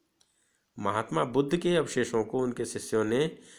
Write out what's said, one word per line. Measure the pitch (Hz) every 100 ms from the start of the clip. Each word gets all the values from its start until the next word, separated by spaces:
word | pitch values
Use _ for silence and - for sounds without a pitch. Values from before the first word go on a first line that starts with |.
| _ _ _ _ _ _ _ -
महात्मा | 101 104 117 160
बुद्ध | 143 123 143 175
के | 175 175
अवशेषों | 139 - 120 113
को | 107 131
उनके | 127 120
शिष्यों | 117 - - 113
ने | 107 117 156 - -